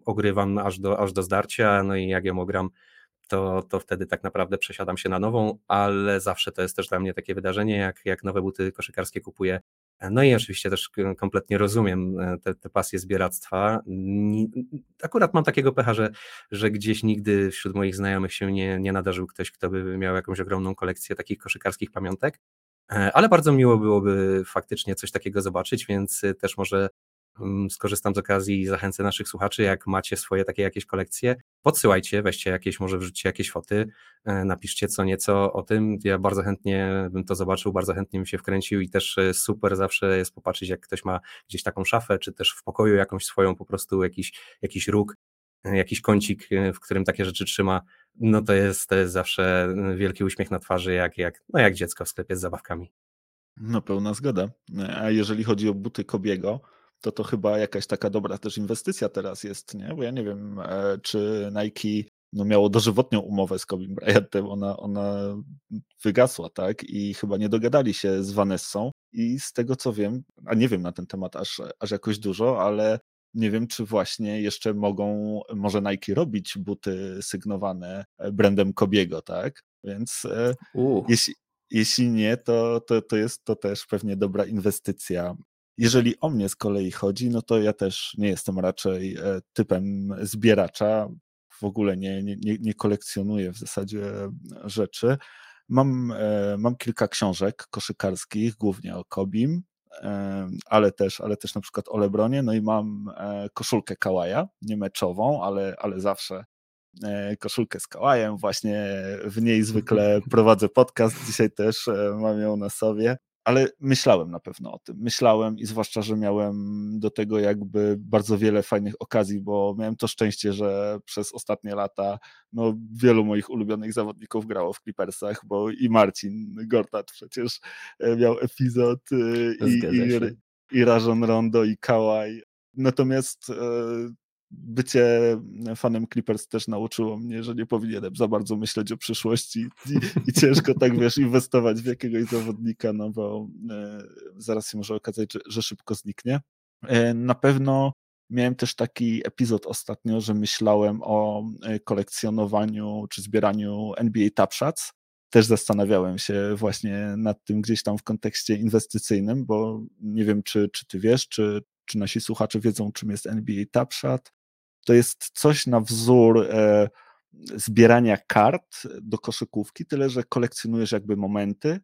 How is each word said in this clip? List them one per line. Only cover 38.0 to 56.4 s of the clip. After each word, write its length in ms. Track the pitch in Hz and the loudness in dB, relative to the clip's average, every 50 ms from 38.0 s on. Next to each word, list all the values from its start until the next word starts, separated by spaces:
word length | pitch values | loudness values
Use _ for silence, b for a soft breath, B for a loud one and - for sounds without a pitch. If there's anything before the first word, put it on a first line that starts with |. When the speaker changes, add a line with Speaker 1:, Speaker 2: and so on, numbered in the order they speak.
| 98 - - 95 | -4 -4 -4 -6
Speaker 1:
bym 60 | 92 | -6
się 120 | - - 92 | -4 -8 -8
wkręcił 440 | - - 98 95 - - 107 98 | -4 -4 -4 -4 -2 -2 -2 -2
i 80 | 95 90 | -2 0
też, 280 | - 98 - - - 98 | -2 -2 -2 0 0 0
e, 160 | 95 92 90 | 0 0 0
super 420 | - - - 104 - - 98 95 | 0 -2 -4 -4 -2 -2 -2 0
zawsze 420 | 92 98 95 - - 101 98 95 92 | 0 -2 -2 -2 -2 0 0 0 0
jest 180 | 92 - - | 0 -4 -8
popatrzeć, 340 | - - 90 90 - 95 92 | -8 -6 -6 -6 -6 -6 -6
jak 100 | 92 - | -6 -8
ktoś 240 | - _ 98 - - | -6 _ -10 -8 -4
ma 140 | 98 92 90 B B B B B _ | -6 -6 -6 B B B B B _
gdzieś 140 | 92 87 - | -12 -6 -6
taką 220 | 101 - 98 92 | -6 -6 -4 -2
szafę, 340 | - - 117 117 - 101 92 | 0 0 0 0 0 -2 -2
czy 140 | - 98 - | -2 -8 -8
też 180 | - 95 - | -2 -2 -2
w 120 | - - - | -2 -2 -8
pokoju 320 | - - - 110 107 104 | -6 -2 2 4 4 6
jakąś 300 | 98 98 - - 95 - | 4 4 0 -2 -6 -8
swoją 300 | - - - 95 95 90 | -4 2 2 4 4 2
po 100 | - 95 | -2 -6
prostu 380 | - 101 95 - - 98 95 92 | -6 -6 -6 -4 -2 0 0 0
jakiś, 300 | 92 90 98 98 - B B B B B B | 0 -2 -6 -10 -10 B B B B B B
jakiś 260 | - - - 95 - 101 | -8 -6 -6 -4 -2 2
róg, 280 | 101 104 101 104 - - _ _ _ _ _ _ _ _ - | 2 2 2 0 -4 -12 _ _ _ _ _ _ _ _ -6
e, 140 | 98 98 95 | 0 0 0
jakiś 240 | 92 - 104 - | 0 0 -2 -2
kącik, 460 | - - 107 101 101 - 98 - - - | 2 4 4 4 4 0 -4 -6 -4 -2
e, 220 | 101 95 98 95 92 | 0 0 0 0 -2
w 60 | - | -4
którym 240 | - - 98 95 92 | -6 -4 -2 0 0
takie 220 | 101 - - 98 | 0 0 0 -2
rzeczy 200 | 92 87 - 98 | -2 -2 -4 -4
trzyma. 360 | - - - 98 95 95 92 90 b b b b b b | -4 -2 0 0 2 0 0 -2 b b b b b b
No 260 | - 117 110 107 107 | 0 2 4 4 4
to 120 | 107 107 101 | 4 4 4
jest, 360 | 98 98 98 92 - - - | 4 4 2 0 -2 -2 0
to 60 | 95 | 2
jest 180 | 98 95 90 90 | 2 2 2 0
zawsze, 600 | 92 92 - - - 92 92 90 92 90 90 92 101 98 95 92 | -2 -2 -2 -2 0 0 2 2 2 2 0 -2 -2 -2 -2 0
e, 20 | |
wielki 280 | 90 98 92 92 - 101 | 0 0 -2 0 -2 -2
uśmiech 280 | 95 - - 98 - | -2 -2 -4 -4 -4
na 80 | 98 87 | -4 -6
twarzy, 340 | - - 92 90 87 95 92 | -2 -2 -2 -2 0 0 0
jak, 240 | 90 87 87 - - | 0 0 -2 -2 -4
jak, 260 | 87 87 - - _ - - | -4 -4 -4 -8 _ -2 2
no 60 | 135 | 4
jak 140 | 117 101 87 | 6 6 4
dziecko 320 | 87 90 85 - - - | 2 -4 -6 -6 -8 -8
w 40 | - | -8
sklepie 260 | - - 85 - 95 | -8 -10 -6 -6 -6
z 40 | 90 | -4
zabawkami. 520 | 92 87 87 85 - - 87 85 87 - _ _ _ _ _ _ _ _ _ _ _ _ _ - | -4 -6 -6 -8 -8 -10 -10 -10 -10 -14 _ _ _ _ _ _ _ _ _ _ _ _ _ -12
Speaker 2:
No, 240 | 110 110 117 107 | -6 -2 -2 -2
pełna 320 | - - 98 98 101 104 104 | 0 -2 -2 -2 -2 -2 -4
zgoda. 360 | - 135 139 113 90 95 110 - _ _ - - 98 95 95 - | -2 -2 -2 0 0 -2 -2 -6 _ _ -12 -10 -8 -8 -6 -6
A 140 | - 110 110 | -4 0 2
jeżeli 340 | 110 107 104 104 110 110 110 | 2 2 2 2 0 -2 0
chodzi 260 | 113 107 101 107 107 | 0 0 2 2 0
o 40 | 101 | 0
buty 300 | 98 98 95 - - 95 | -2 -6 -8 -8 -8 -6
Kobiego, 580 | - - 104 95 107 98 92 | -4 -4 -2 0 0 -2 0